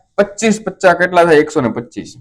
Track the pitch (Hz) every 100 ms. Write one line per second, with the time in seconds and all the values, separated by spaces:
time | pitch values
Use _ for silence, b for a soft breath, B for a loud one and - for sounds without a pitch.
0 | _ - 202 - 226 208 - - 220 180
1 | 180 180 170 151 151 156 120 107 117 -
2 | 87 -